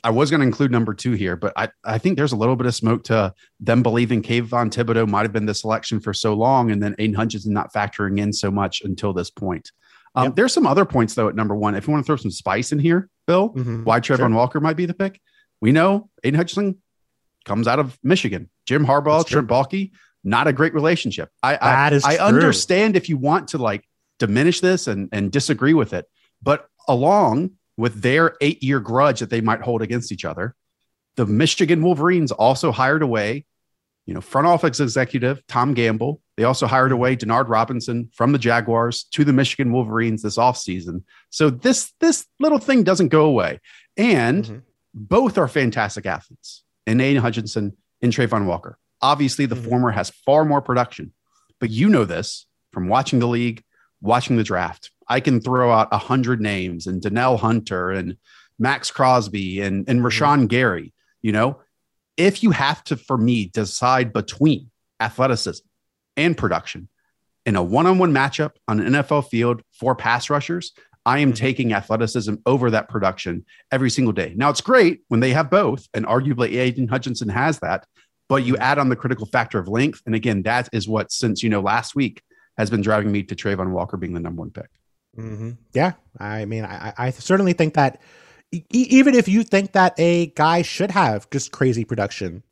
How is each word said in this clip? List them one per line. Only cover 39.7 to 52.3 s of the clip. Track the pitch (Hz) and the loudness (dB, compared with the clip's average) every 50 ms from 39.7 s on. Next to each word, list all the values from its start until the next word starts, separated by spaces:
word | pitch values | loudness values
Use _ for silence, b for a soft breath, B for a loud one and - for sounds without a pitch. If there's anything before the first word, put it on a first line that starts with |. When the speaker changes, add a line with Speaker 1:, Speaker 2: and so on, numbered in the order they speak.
Speaker 1:
Wolverines | 117 127 120 110 110 117 113 117 110 107 | 0 0 -2 0 -2 0 0 0 -2 -2
this | 110 104 104 | -4 -4 0
offseason. | 117 117 127 123 - - - 90 92 85 90 85 92 - b b b b b | 2 2 2 2 0 -6 -8 -8 -8 -8 -8 -10 -10 -12 b b b b b
So | - - 156 151 | -2 2 2 2
this, | 123 123 - 247 262 - - - _ _ | 2 2 0 0 2 2 -2 -8 _ _
this | - 330 302 - - _ _ _ | 0 2 2 0 -6 _ _ _
little | 277 311 302 262 | 0 2 2 2
thing | - - 269 254 196 | 2 2 2 4 4
doesn't | 170 190 175 185 | 4 2 2 2
go | 131 135 160 151 | 2 4 4 4
away. | 156 139 113 90 80 73 - b b b b b b _ | 4 4 2 0 -2 -4 -8 b b b b b b _
And | - 208 240 208 139 117 117 143 190 208 | 0 2 2 4 2 2 2 0 0 -2
Speaker 2:
Mm-hmm. | 110 104 120 - _ _ _ _ _ _ | -6 -12 -18 -20 _ _ _ _ _ _
Speaker 1:
both | 107 104 101 180 220 269 233 - | -18 -6 0 2 2 2 2 2
are | 196 160 | 0 0
fantastic | 127 - 151 135 120 107 120 110 98 - 107 - | 0 0 0 0 0 0 -2 -4 -4 -4 -8 -6
athletes | 95 85 - - _ - _ _ - - - _ _ _ _ _ | -6 -6 -6 -10 _ -20 _ _ -20 -20 -20 _ _ _ _ _
in | 110 110 | 0 0
Aiden | 123 131 135 143 135 | 2 2 2 2 2
Hutchinson | 110 120 110 117 107 107 - 113 104 101 101 _ _ _ _ _ | 2 0 -2 -4 -8 -6 -6 -6 -6 -6 -8 _ _ _ _ _
and | - 120 | -2 -2
Trayvon | 113 - 123 110 117 107 101 | 0 0 0 0 0 -2 0
Walker. | 92 85 82 - - - _ _ _ _ _ | -2 -4 -4 -8 -14 -20 _ _ _ _ _
Obviously, | - 135 147 143 143 131 - - 143 | 2 2 2 2 0 -2 0 -2 -2
the | 123 120 | -4 -4
Speaker 2:
Mm-hmm. | 127 117 113 | -6 -4 -2
Speaker 1:
former | 120 123 123 123 | 0 0 0 0
has | 113 101 87 - | 0 -2 -4 -6
far | - _ _ - 139 151 156 | -8 _ _ 2 4 4 4
more | 151 143 143 | 2 0 0
production, | 139 - 123 123 123 - - - - - _ _ _ _ _ _ _ _ _ _ | 0 0 0 0 0 -2 -4 -16 -16 -18 _ _ _ _ _ _ _ _ _ _
but | 131 110 | -6 -4
you | 110 113 165 | 0 2 2
know | 208 214 143 110 | 4 4 4 2
this | 85 85 82 110 - | 0 -2 -6 -6 -8